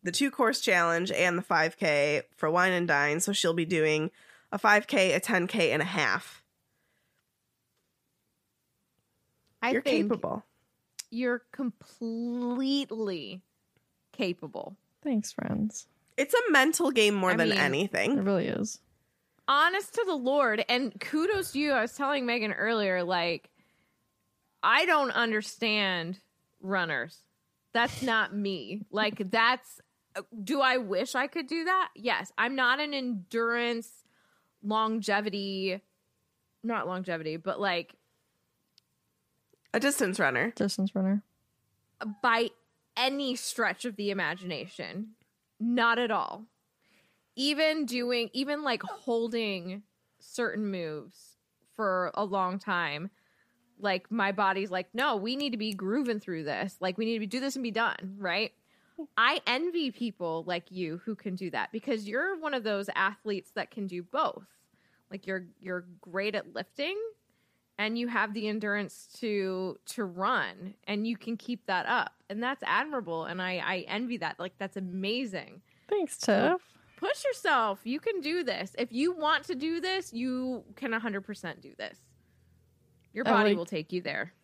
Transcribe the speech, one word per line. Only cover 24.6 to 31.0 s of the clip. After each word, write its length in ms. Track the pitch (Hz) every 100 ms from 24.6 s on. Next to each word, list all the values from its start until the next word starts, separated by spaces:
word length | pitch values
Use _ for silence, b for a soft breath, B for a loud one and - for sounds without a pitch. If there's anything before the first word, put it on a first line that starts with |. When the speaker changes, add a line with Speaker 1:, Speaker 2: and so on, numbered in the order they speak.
Speaker 2:
I 240 | 190 247 349
don't 260 | 311 262
understand 1080 | - 233 214 208 - 226 214 196 180 165 185 _ _ _ _
runners. 560 | 190 190 170 139 123 - _ _ _ _ _
That's 280 | 233 262 -
not 320 | 262 226 208 202
me. 480 | 202 185 107 196 208
Like, 400 | 202 214 214 190
that's, 500 | 226 226 247 - - _ _ _ - - 233
do 180 | 196 277
I 160 | 262 254
wish 380 | 214 226